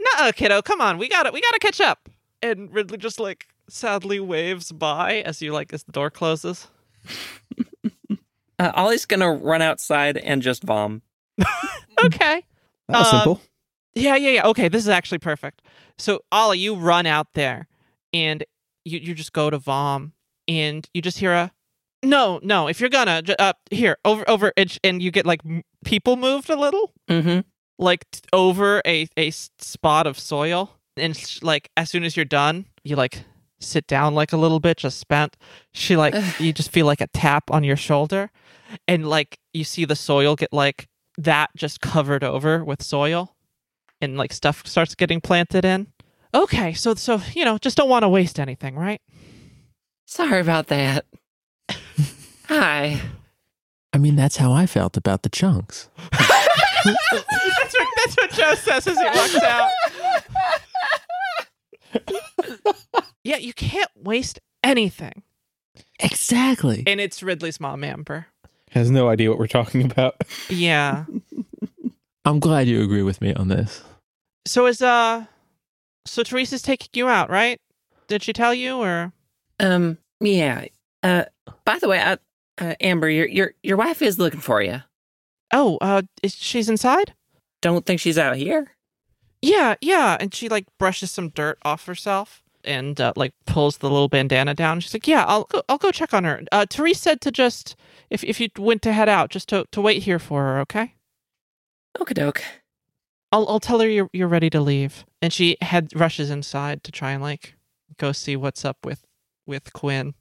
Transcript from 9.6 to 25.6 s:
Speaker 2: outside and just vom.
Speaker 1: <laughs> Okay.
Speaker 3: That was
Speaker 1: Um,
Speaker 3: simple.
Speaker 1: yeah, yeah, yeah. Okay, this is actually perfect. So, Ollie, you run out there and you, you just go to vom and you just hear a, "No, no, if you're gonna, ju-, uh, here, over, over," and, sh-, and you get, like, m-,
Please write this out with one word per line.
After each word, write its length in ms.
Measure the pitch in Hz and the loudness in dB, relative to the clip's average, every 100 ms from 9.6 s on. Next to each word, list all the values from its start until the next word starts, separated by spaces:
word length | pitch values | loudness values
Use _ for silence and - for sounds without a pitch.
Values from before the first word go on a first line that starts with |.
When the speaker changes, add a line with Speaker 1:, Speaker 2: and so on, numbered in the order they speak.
Speaker 2:
outside 540 | 160 - - 147 143 139 | 2 0 0 0 0 -2
and 240 | - 139 | -2 0
just 220 | 127 120 | 0 -2
vom. 380 | - 107 104 107 - _ _ - | -2 -2 -2 -6 -16 _ _ -2
Speaker 1:
<laughs> 60 | 190 415 - 587 - - | 0 -2 -8 -12 -6 2
Okay. 400 | 494 - 311 330 - _ _ _ - | 4 4 0 0 -6 _ _ _ -2
Speaker 3:
That 100 | 233 | 4
was 140 | 226 | 6
Speaker 1:
Um, 60 | 214 | 6
Speaker 3:
simple. 220 | 185 185 _ _ _ _ _ 226 | 4 2 _ _ _ _ _ -2
Speaker 1:
yeah, 200 | 277 277 | 2 2
yeah, 140 | 277 | 4
yeah. 180 | 240 220 | 4 4
Okay, 200 | 220 170 | 2 2
this 120 | 220 | 2
is 60 | 208 | 2
actually 280 | 180 - 170 | 0 0 -6
perfect. 420 | 165 151 143 - _ _ _ - | -6 -8 -10 -16 _ _ _ -8
So, 240 | - 190 - | -4 -4 0
Ollie, 280 | 208 220 185 | 2 4 2
you 140 | 202 196 | -2 0
run 300 | 170 175 170 | 2 2 4
out 280 | 151 151 | 0 -2
there 340 | 160 135 120 - _ _ _ _ | -4 -4 -4 -12 _ _ _ _
and 300 | 170 156 156 - _ _ _ | -4 -2 -4 -8 _ _ _
you, 160 | 160 180 | -12 -10
you 140 | 165 | -8
just 180 | 160 156 | -10 -6
go 160 | 160 151 | -2 -2
to 80 | 147 | -2
vom 540 | 139 139 143 139 147 - _ _ - | -4 -2 -2 -4 -8 -18 _ _ -6
and 400 | 160 151 156 - | -4 -4 -6 -10
you 80 | 175 | -8
just 160 | 165 - | -6 -2
hear 120 | 190 | 0
a, 180 | 175 175 _ _ _ _ _ | 0 -2 _ _ _ _ _
"No, 360 | 262 285 - - | 0 2 2 0
no, 240 | 196 196 151 | 0 0 0
if 120 | 170 | -2
you're 80 | 247 | 0
gonna, 320 | 269 214 165 | 2 2 0
ju-, 140 | 165 - | 0 0
uh, 140 | 196 - - | 0 0 -6
here, 260 | 202 208 - 208 | 0 0 2 2
over, 180 | 214 - | 2 2
over," 240 | 214 208 - | 2 2 2
and, 120 | 185 | 0
sh-, 60 | - | 0
and 180 | 190 180 | -2 0
you 80 | 180 | 0
get, 140 | 190 165 | 0 2
like, 160 | 165 156 | 0 -4
m-, 180 | 165 | -10